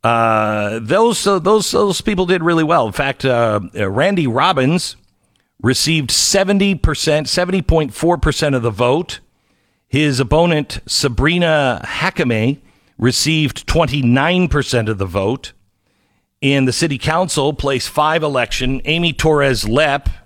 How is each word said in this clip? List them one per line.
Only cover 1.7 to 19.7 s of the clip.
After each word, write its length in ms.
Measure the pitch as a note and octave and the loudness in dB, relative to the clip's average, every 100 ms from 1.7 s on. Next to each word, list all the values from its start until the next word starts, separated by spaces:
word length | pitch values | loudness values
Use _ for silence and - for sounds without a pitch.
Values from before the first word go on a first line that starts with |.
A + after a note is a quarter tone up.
those 320 | - G3+ F3+ | 0 0 0
people 240 | - F#3+ F3+ | -2 -2 0
did 160 | F#3 | 0
really 200 | E3 E3 | 2 2
well. 240 | D#3 E3 A2+ | 2 2 0
In 60 | |
fact, 320 | - C#3 - | -2 -4 -2
uh, 340 | C3+ A#2+ A#2 G#2 F#2 | 0 2 2 0 -4
uh, 140 | - G2 | -6 -4
Randy 360 | G2 F3+ F#3+ C#3 | 0 0 0 0
Robbins 720 | A#2 E3 D#3 C3 F3 - - _ _ _ _ _ _ | 0 0 2 2 0 -2 -12 _ _ _ _ _ _
received 480 | A2 B2+ D3+ D#3+ B2+ | -2 0 0 0 0
seventy 640 | - - G3 F#3+ G3+ G3+ | -2 2 2 2 2 2
percent, 520 | F3+ - D3 D#3+ D3+ C#3+ | 2 2 2 0 0 0
seventy 360 | - F3+ F#3+ | -2 0 0
point 320 | - E3 C#3+ | 2 0 0
four 240 | - E3 E3+ | -2 0 2
percent 360 | D#3 - D3+ | 0 0 0
of 60 | C3 | 0
the 100 | A#2 | -2
vote. 500 | G2+ B2 D3+ F3+ - _ _ _ _ _ _ _ | 0 0 0 -2 -12 _ _ _ _ _ _ _
His 320 | C#3 D3+ B2+ | 0 0 0
opponent, 600 | B2 D3+ F3 D#3 C#3+ - | 2 2 2 0 -2 -10
Sabrina 960 | - - C#3 A#2 C#3+ F3 E3+ D3+ C3+ A2 | -6 -2 -2 0 0 2 2 2 0 -2
Hakame, 760 | - - F3 - C3+ A2+ A#2 C#3+ _ _ _ - | -6 -4 -4 -2 0 0 0 -2 _ _ _ -2
received 680 | A#2+ - D3+ D#3+ C#3+ - - | 0 0 0 0 0 -4 -2
twenty-nine 840 | D#3+ D#3 D3 B2 B2+ D#3 F3+ F3 | 0 0 0 2 2 2 2 2
percent 420 | D3 C3 B2 A2 | 0 0 -2 -2
of 80 | G2+ | -4
the 80 | G2 | -4
vote. 460 | F#2+ G2 C3+ - _ _ _ _ _ _ _ _ _ | -2 -2 -4 -10 _ _ _ _ _ _ _ _ _
In 260 | C#3 C#3 C3 | 0 2 0
the 80 | |
city 240 | - E3 C3+ | 0 -2 -2
council, 560 | - D#3+ F#3 - C#3 | -2 0 0 0 -2
place 340 | C#3+ C#3 C3 - | -2 -2 -2 -2
five 340 | - D3+ D#3+ | 0 0 0
election, 600 | D3+ C3+ A#2+ - B2+ C3 | -2 -2 -2 -2 -2 -2
Amy 300 | C#3+ E3 E3+ | -2 0 0
Torres 500 | - D#3+ D3 C#3 A#2 | 0 0 2 2 0
Lepp 440 | G2+ | 0